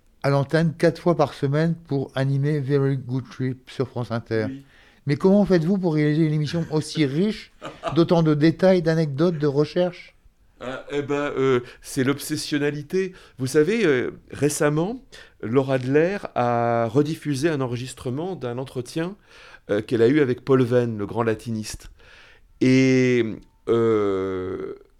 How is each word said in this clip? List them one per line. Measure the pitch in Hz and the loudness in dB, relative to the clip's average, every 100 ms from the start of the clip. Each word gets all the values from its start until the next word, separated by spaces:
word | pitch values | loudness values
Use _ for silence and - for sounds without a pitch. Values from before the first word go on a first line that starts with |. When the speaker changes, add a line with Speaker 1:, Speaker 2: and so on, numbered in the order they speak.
| _ _ | _ _
Speaker 1:
à | 139 | 0
l'antenne | 139 135 160 165 - | 0 2 0 0 2
quatre | 165 165 | 0 2
fois | 180 160 | 0 2
par | 151 | 0
semaine | - 139 147 165 | -2 -2 0 0
pour | 165 - 139 131 | -2 -4 -4 -4
animer | 131 135 139 147 151 | -2 -2 0 0 -2
Very | 131 143 135 135 | 0 0 2 -2
Good | 120 131 123 | -4 -6 -6
Trip | - 131 127 - | -6 -6 -6 -8
sur | - 123 | -6 -6
France | 123 120 | -6 -6
Inter. | 117 - 113 110 | -6 -4 -4 -4
Speaker 2:
Oui. | 135 - _ _ _ 135 | -8 -16 _ _ _ -4
Speaker 1:
Mais | 147 | 2
comment | 190 202 | 4 4
faites-vous | 196 180 160 202 | 4 2 2 0
pour | 175 | 0
réaliser | 151 151 151 156 | 0 2 2 2
une | |
émission | 151 147 170 160 | 0 -2 -4 -2
aussi | 156 147 160 139 | -4 -2 -2 0
Speaker 2:
<laughs> | |
Speaker 1:
riche | 143 208 214 - _ - - - 139 | 0 -2 -2 -12 _ -18 -10 -2 0
d'autant | 165 170 | 4 4
de | 160 | 4
détails, | 147 160 156 185 185 | 4 2 4 4 4
d'anecdotes, | 160 160 156 135 175 156 | 2 0 0 0 0 0
de | 147 | 0
recherches ? | 139 147 175 180 170 - _ _ _ _ - | 0 0 0 -2 -4 -20 _ _ _ _ -14
Speaker 2:
Ah, | 123 131 - | -12 -12 -8
eh | 143 | -6
ben, | 135 143 143 - | -2 -2 -2 0
euh, | 135 123 123 - | 2 2 -2 -14
c'est | - 139 | -8 -2
l'obsessionnalité. | 127 135 - 151 - 147 143 147 143 185 185 180 - - | 0 -2 -4 -8 -4 -2 -2 -4 -4 -4 -4 -8 -18 -8
Vous | 131 | 0
savez, | 156 151 233 | 2 2 2
euh, | 180 127 95 - - | 2 2 -2 -8 -14
récemment, | - 147 - 147 151 180 247 - - - _ | -2 -2 0 0 0 -2 -6 -14 -20 -20 _
Laura | 110 131 135 | -2 0 2
Adler | 131 123 143 170 202 - 123 | 0 2 2 2 -2 -6 -2
a | 120 120 117 117 117 | 0 0 0 0 0
rediffusé | 123 147 156 147 135 165 | 2 0 -2 -4 -2 0
un | 147 | 0
enregistrement | 127 120 131 - 131 131 185 160 | -2 -4 -8 -10 -8 -6 -6 -8
d'un | 123 120 | -8 -8
entretien, | 131 127 123 160 175 208 _ - - - - | -8 -8 -8 -6 -6 -8 _ -20 -20 -12 -4
euh, | 104 | -2
qu'elle | - 117 | 0 4
a | 113 | 4
eu | 151 | 4
avec | 131 120 | 2 0
Paul | - 131 | 2 4
Venn, | 120 123 120 107 | 4 2 0 -2
le | 101 | -4
grand | 104 | -2
latiniste. | 113 110 117 110 107 - - - - - - - _ - | -2 -2 -4 -8 -8 -12 -16 -20 -20 -20 -20 -20 _ -2
Et, | 127 131 131 131 127 123 110 92 - _ - | 2 4 4 4 4 2 0 -6 -16 _ 0
euh, | 117 113 110 101 95 95 92 92 95 - - _ | 2 4 2 2 0 -2 -4 -6 -8 -10 -12 _